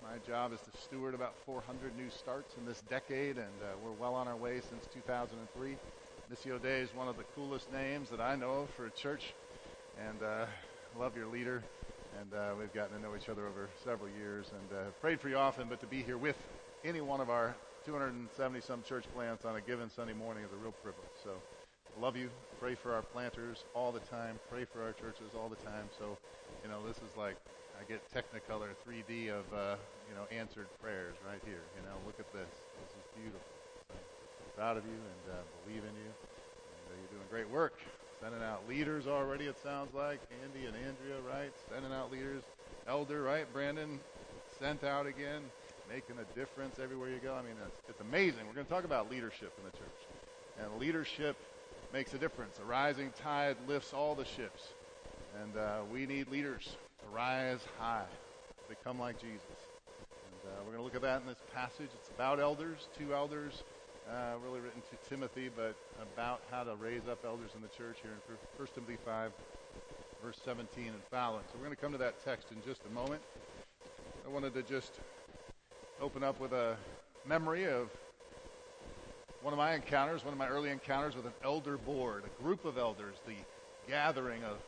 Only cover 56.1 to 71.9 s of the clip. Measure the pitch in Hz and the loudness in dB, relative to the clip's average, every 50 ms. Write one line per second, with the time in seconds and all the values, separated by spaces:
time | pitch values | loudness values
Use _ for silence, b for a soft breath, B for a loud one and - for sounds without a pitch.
56.1 | 139 139 139 131 135 143 143 143 127 107 - - - - - - - - - 107 | 2 2 2 2 2 2 2 2 0 -2 -2 -6 -8 -8 -10 -14 -16 -14 -10 -4
57.1 | 104 113 120 127 127 131 131 131 127 123 - - - - 113 117 117 110 98 90 | 0 2 4 6 6 6 6 4 2 2 -2 -6 -4 0 2 4 4 4 2 0
58.1 | 87 - - - - - - - - - - - 110 - - 123 127 127 123 123 | -6 -10 -12 -12 -14 -14 -14 -14 -14 -14 -10 -10 -10 -4 -2 -2 0 2 0 0
59.1 | 117 - 120 117 110 101 - - - - - - - - - - - - - - | 0 -2 -6 -6 -8 -8 -8 -10 -10 -10 -12 -14 -14 -16 -16 -14 -14 -12 -12 -12
60.1 | - - - 95 92 92 95 95 95 98 101 104 113 117 120 127 120 127 123 135 | -12 -14 -14 -14 -12 -8 -6 -6 -4 -4 -4 -4 -4 -2 -2 0 0 4 6 6
61.1 | 131 135 123 131 123 - - - - 131 127 120 - - 151 135 - - - - | 6 6 4 -2 -8 -8 -10 -6 -2 -2 -2 -2 -2 -4 -6 -6 -6 -10 -12 -10
62.1 | - - 123 131 139 143 143 147 151 147 156 165 160 151 - - - - 151 143 | 0 4 6 8 8 8 8 6 6 4 0 -2 -2 -4 -8 -10 -6 -4 0 2
63.1 | 143 143 143 147 147 151 147 147 131 - - - - - - - - - - 107 | 4 4 4 2 2 -2 -2 -4 -4 -6 -8 -10 -12 -14 -12 -12 -12 -10 -6 -4
64.1 | 113 123 123 120 120 120 120 127 127 127 120 123 113 123 113 - - 117 - - | -2 0 0 0 0 0 -2 -2 -2 -2 -2 -4 -6 -6 -8 -8 -10 -10 -6 -4
65.1 | 139 135 135 123 - 131 131 127 117 113 113 110 107 - - - - - 110 104 | -2 0 0 0 0 -2 -2 -2 0 2 2 2 2 -2 -8 -12 -8 -8 -8 -6
66.1 | 101 120 117 120 123 117 - - 123 127 123 117 110 104 107 113 120 120 104 120 | -2 0 2 2 2 0 -2 -2 0 0 0 0 0 0 0 0 0 0 0 0
67.1 | 120 113 - 117 113 117 117 110 - 110 110 104 - - 120 117 117 - - 110 | -2 0 0 -2 -2 -2 -4 -6 -6 -8 -8 -8 -8 -6 -6 -6 -6 -6 -6 -6
68.1 | 110 104 101 - 117 104 - - - - 139 127 - 139 120 113 120 110 113 120 | -8 -8 -8 -8 -10 -10 -10 -12 -6 -6 -6 -4 -4 -6 -4 -4 -4 -2 0 2
69.1 | 110 110 113 110 98 - - - - - - - - - - - - - - - | 2 4 2 2 0 -4 -12 -10 -10 -10 -10 -10 -12 -12 -10 -10 -10 -10 -10 -12
70.1 | - - 104 120 113 - - 135 123 113 120 104 - 123 120 113 110 104 95 - | -12 -8 -6 -6 -6 -4 -2 -2 -2 -2 -2 -6 -4 -4 -4 -4 -4 -6 -6 -2
71.1 | - 127 123 120 113 107 98 - - 117 131 147 143 - - 143 | 2 4 4 4 4 2 -2 -4 -8 -6 -4 -4 -4 0 0 0